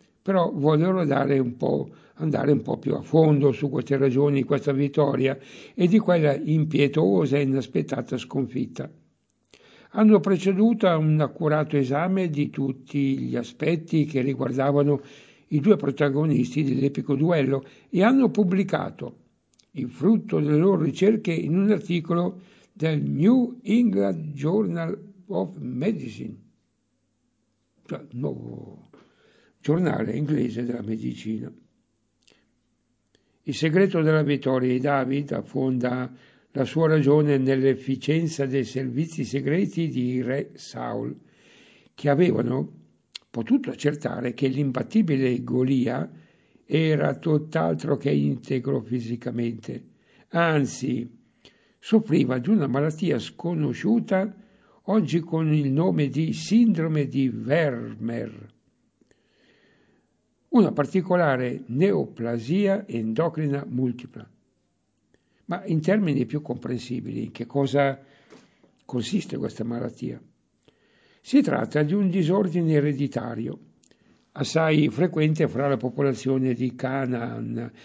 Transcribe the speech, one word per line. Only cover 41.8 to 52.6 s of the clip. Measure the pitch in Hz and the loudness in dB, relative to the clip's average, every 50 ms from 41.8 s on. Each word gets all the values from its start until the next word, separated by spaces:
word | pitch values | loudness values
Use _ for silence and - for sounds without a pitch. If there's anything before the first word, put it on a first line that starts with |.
| _ _ _ | _ _ _
che | - - 143 | -4 0 2
avevano | 139 151 180 - - 110 120 120 127 - - - - - - _ _ _ _ _ _ - _ _ | 4 4 4 4 2 0 0 -2 -2 -4 -4 -6 -12 -20 -20 _ _ _ _ _ _ -20 _ _
potuto | - 117 113 - 262 269 - 131 | -8 -8 0 2 0 0 0 -4
accertare | - - - 147 147 147 - 120 - 110 127 123 120 | -8 -2 -2 -2 -2 -2 -6 -6 -6 -4 -6 -6 -4
che | - 139 | -2 -2
l'imbattibile | 131 127 143 143 135 123 123 113 - - 220 190 160 139 131 131 127 120 - 120 | -2 0 0 -2 -2 -2 -4 -6 0 2 2 2 2 2 2 2 0 0 -2 -4
Golia | 120 120 127 131 131 139 127 120 110 123 143 170 - - - - _ _ _ _ _ _ _ _ | -2 0 0 2 2 2 2 0 0 -2 -4 -6 -8 -10 -20 -20 _ _ _ _ _ _ _ _
era | - 147 160 160 156 156 143 151 147 135 | -2 0 2 2 2 2 2 0 -2 -2
tutt'altro | - - 165 151 147 156 - - 160 165 165 160 160 160 165 143 | -2 -2 0 0 0 0 -2 -2 0 0 0 -2 -2 -2 -2 -4
che | - - 143 | -2 0 0
integro | 151 147 143 143 135 117 - - 135 127 117 135 139 123 | 0 2 0 0 -2 -4 -6 -4 -4 -4 -2 -2 -4 -4
fisicamente, | 104 113 127 123 113 113 120 117 - 123 117 120 120 117 113 - - 131 123 120 - - _ _ _ _ _ _ _ - | -4 -4 -6 -6 -4 -6 -8 -8 -8 -8 -4 -4 -4 -4 -6 -8 -12 -12 -12 -12 -14 -18 _ _ _ _ _ _ _ -6
anzi | - 170 170 165 156 147 131 - - - 127 - 120 110 123 120 - _ _ _ _ _ _ - _ _ _ _ _ | -2 0 0 2 2 0 0 -2 -4 -6 -6 -4 -4 -6 -6 -10 -14 _ _ _ _ _ _ -20 _ _ _ _ _
soffriva | _ - - 220 214 220 - 160 - 131 123 127 127 | _ -2 2 2 2 2 4 2 2 2 2 0 -2
di | 139 180 | 0 0
una | 226 190 | 2 2